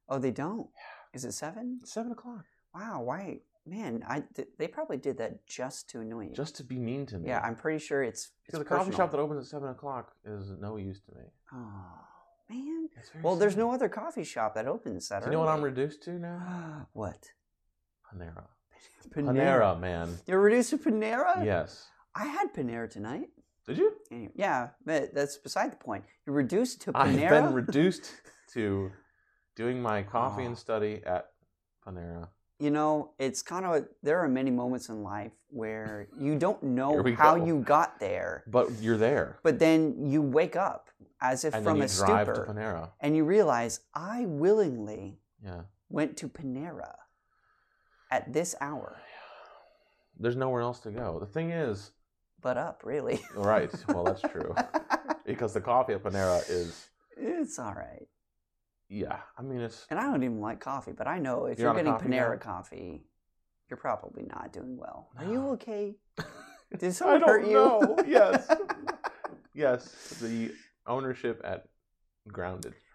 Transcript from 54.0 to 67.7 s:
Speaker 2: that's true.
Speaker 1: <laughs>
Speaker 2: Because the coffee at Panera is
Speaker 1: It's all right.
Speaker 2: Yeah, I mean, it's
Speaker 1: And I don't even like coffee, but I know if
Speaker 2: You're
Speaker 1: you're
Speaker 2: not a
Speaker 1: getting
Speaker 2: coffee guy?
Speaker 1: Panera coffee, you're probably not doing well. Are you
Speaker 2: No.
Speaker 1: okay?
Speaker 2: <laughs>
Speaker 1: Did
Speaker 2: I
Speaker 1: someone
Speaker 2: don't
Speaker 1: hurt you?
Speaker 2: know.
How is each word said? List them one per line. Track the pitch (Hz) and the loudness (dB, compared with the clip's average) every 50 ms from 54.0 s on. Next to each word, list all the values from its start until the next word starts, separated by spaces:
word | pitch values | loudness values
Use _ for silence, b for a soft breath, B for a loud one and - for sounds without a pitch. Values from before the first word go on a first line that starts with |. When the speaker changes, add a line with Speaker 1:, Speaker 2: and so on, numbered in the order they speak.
| 85 | 2
Speaker 2:
that's | - - - | 0 0 0
true. | - 294 - - - - - - | -2 -4 -4 -4 -6 -2 -2 -2
Speaker 1:
<laughs> | 247 - - - - - - - - 269 - - - | -2 0 -2 -4 -2 -2 -4 -2 -2 -4 -6 -6 -6
Speaker 2:
Because | - 202 - 123 107 - | -6 -4 -2 -2 -2 -2
the | 107 | -2
coffee | 92 123 120 127 127 127 107 | 0 4 4 4 4 4 0
at | 95 101 | -2 -2
Panera | 104 95 98 95 92 90 87 76 - | -2 0 2 2 4 4 2 2 0
is | 90 90 87 85 82 - - - _ _ _ _ - - | 0 -2 -2 -4 -6 -12 -18 -20 _ _ _ _ -12 -8
Speaker 1:
It's | - 226 349 339 311 - - - | -6 -4 -2 -2 -4 -4 -6 -8
all | 247 107 95 | -8 -8 -8
right. | - - - - - - - _ _ _ _ _ _ _ _ _ _ _ _ _ _ _ - | -8 -10 -12 -14 -16 -20 -20 _ _ _ _ _ _ _ _ _ _ _ _ _ _ _ -12
Speaker 2:
Yeah, | 98 104 95 - - - - - _ - | -8 -6 -4 -4 -4 -6 -10 -14 _ -12
I | |
mean, | 120 135 131 123 | -8 -8 -6 -6
it's | 117 113 110 - - - | -6 -6 -8 -12 -12 -6
Speaker 1:
And | 156 180 | -4 -2
I | 240 | -2
don't | 285 269 147 127 | 0 0 0 0
even | 127 117 110 | 0 -2 -2
like | 104 107 117 - | -4 -6 -8 -8
coffee, | - 131 135 139 - - - | -8 -8 -8 -8 -8 -10 -10
but | - 131 131 | -6 -6 -4
I | 160 180 | -4 -2
know | 151 131 123 - - 127 | -2 -2 -2 -2 -2 -4
if | 120 - | -2 0
Speaker 2:
You're | 117 120 113 | 2 2 4
Speaker 1:
you're | |
Speaker 2:
not | - | 4
a | 160 | 2
Speaker 1:
getting | 156 110 | 2 0
Speaker 2:
coffee | 110 - 123 | 0 0 0
guy? | 127 127 | 2 2
Speaker 1:
Panera | 127 117 117 - | 2 0 0 -2
coffee, | - 113 92 90 - - - 87 90 87 78 - - _ _ _ _ _ _ _ _ _ _ _ _ - | -6 -8 -10 -10 -10 -12 -14 -14 -12 -12 -12 -14 -16 _ _ _ _ _ _ _ _ _ _ _ _ -16
you're | 131 120 | -12 -6
probably | - 143 113 101 - 98 - - - | -4 -4 -4 -4 -6 -10 -14 -12 -12
not | - - - - - - | -10 -10 -10 -12 -12 -12
doing | 92 - - 254 - | -12 -12 -12 -12 -12
well. | - - - - - - - 120 | -12 -14 -14 -16 -18 -18 -14 -10
Are | 151 | -6
you | 185 226 254 | -4 -2 -2
Speaker 2:
No. | 269 277 | -2 -2
Speaker 1:
okay? | 262 - - - 220 208 208 202 214 - _ _ _ - | -4 -4 -6 -6 -6 -4 -4 -6 -8 -10 _ _ _ -12
Speaker 2:
<laughs> | - - - - - - - - _ _ - 170 | -12 -12 -14 -18 -20 -20 -20 -20 _ _ -8 -4
Speaker 1:
Did | 180 | -2
Speaker 2:
I | 180 | -2
Speaker 1:
someone | 185 - 359 370 285 294 | 0 2 6 6 8 8
Speaker 2:
don't | 330 - | 10 10
Speaker 1:
hurt | 220 214 - 415 | 8 8 6 6
you? | 427 | 8
Speaker 2:
know. | 427 - 269 | 8 8 8